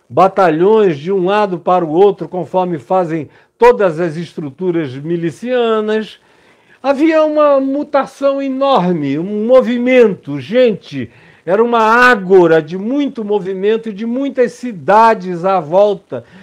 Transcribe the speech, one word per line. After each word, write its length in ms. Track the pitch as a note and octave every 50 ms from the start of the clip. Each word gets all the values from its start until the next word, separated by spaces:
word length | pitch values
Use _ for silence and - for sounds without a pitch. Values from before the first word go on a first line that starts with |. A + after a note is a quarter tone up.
| _
batalhões 880 | - A2+ D#3+ F3+ F#3+ F#3+ G#3 F#3+ E3+ D#3 D#3 F3 G3+ A3 A3 G#3 F#3+ D#3
de 140 | C3+ D3 F3+
um 140 | G3+ G3 F3
lado 340 | F#3 G3+ G#3+ G#3 G3 F3+ D#3+
para 240 | - F#3 F3+ F3+ D#3+
o 80 | D#3
outro, 380 | D3+ F3 G3+ G3+ F#3+ - E3+ D3+
conforme 480 | - F3+ E3 - - F#3 F#3 F3+ F3
fazem 520 | C#3+ A#2 - F#3 F#3 F3 D#3 D#3+ E3 C#3 - _ _ _ _ _
todas 420 | - A#3 A#3+ B3 G3 G#3 F3+ D3+ D#3
as 160 | F3+ E3 D3
estruturas 800 | E3+ E3+ - - - D#3 C#3+ C3 - F#3 F3+ E3+ E3+ D#3+ C3 B2
milicianas. 1300 | C#3 C#3+ D#3+ E3+ E3+ E3 E3+ - - A3 B3 B3+ B3 A#3 A3+ A3 G#3+ G#3+ G#3+ G#3+ A3 A3 - - _ _ _ _ _ _ _ _ _ _ _ _ _ -
Havia 400 | C4+ C#4 B3+ D#4 D#4+ D#4+ D#4 D#4
uma 360 | D#4 D4+ D4+ D4+ D4 C#4+ C4+
mutação 800 | C4+ C4+ C4+ D4 D4 D4 - C#4 C4 - - - C#4 C#4 C#4 C#4
enorme, 800 | C#4 C4+ C4 C4 C#4 C#4 C4+ G3+ F3 F3+ F3+ D#3+ C#3+ C#3 C3+
um 300 | D3+ F3 G3+ G#3+ G#3 G#3+
movimento, 920 | A#3 B3+ B3+ G#3+ A3 B3 A#3+ A#3+ B3+ C4 B3+ A#3 G#3+ F3+ - - C#3+ C#3+ C#3+
gente, 720 | A#2+ C#3+ G#3+ B3+ B3+ A#3 G3+ - - - D3 C3+ A#2 - _ _ _ - _ _ -
era 180 | D#3+ F#3 G#3 A#3
uma 160 | A#3+ A#3 A3+
ágora 840 | A3 G#3+ A3+ B3 B3 B3 B3 G3+ F#3 F3+ G3 F#3 F3 D#3+ D#3+ D#3+
de 160 | D#3 D3+ F3+
muito 460 | F#3+ G3 A3+ C4+ D4 C#4+ C4+ - A#3 G#3+
movimento 680 | G3+ G#3 G#3 F3 F#3+ G3 F#3 F#3+ G#3 A3+ A3 A3+ A3+
e 40 | G3+
de 120 | F#3+ A3+
muitas 460 | A#3 A#3 C4 C#4 C#4 - C4 B3 G#3
cidades 960 | - - - B3 G#3+ E3+ C3 D#3 G3 A3 A3+ A3+ A3 F#3 F3+ F#3 F3+ E3 E3+
à 140 | F#3+ G3 F3+
volta, 640 | D#3 C#3+ E3+ F#3+ G#3 G#3 G3 - _ - - A#2+ - _ - -